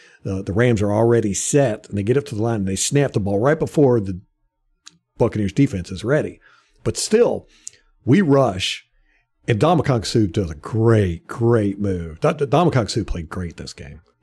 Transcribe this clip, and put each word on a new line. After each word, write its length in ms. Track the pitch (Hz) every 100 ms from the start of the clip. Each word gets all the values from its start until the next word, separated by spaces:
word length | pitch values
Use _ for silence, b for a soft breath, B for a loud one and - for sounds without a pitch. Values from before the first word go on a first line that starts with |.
| b b -
Uh, 160 | 95
the 120 | 98
Rams 280 | 92 123 110
are 120 | 101
already 400 | 104 117 117 104
set, 560 | 92 - 147 135 107 -
and 80 | 104
they 60 |
get 140 | 98 135
up 80 | 139
to 100 | 107
the 60 |
line, 140 | 113 113
and 60 | 95
they 80 | 95
snap 380 | - 143 139
the 60 | -
ball 200 | 98 101
right 200 | 127 156
before 400 | 104 - 139 120
the 220 | 98 92 - _ _ _ _ _ - _ _ -
Buccaneers 360 | 120 104 101
defense 380 | - 139 98 85
is 120 | 92
ready. 360 | 107 147 98 - b b b b
But 140 | 123 -
still, 500 | - 220 208 101 - B B B B B -
we 160 | 151
rush, 640 | 170 139 127 92 - - - _ _ _ _ _ -
and 120 | 104
Ndamukong 460 | 151 175 139 123 -
Suh 220 | 120 104
does 200 | 110 87
a 40 | 73
great, 720 | - 110 113 113 95 85 -
great 520 | - 117 120 104 98
move. 400 | 101 90 82 78
D-, 120 | 151
D-, 120 | 165 139
Ndamukong 440 | 139 175 127 98
Suh 140 | -
played 260 | 98 90 80
great 280 | - 87 -
this 160 | 69
game. 280 | - 69 73 _ _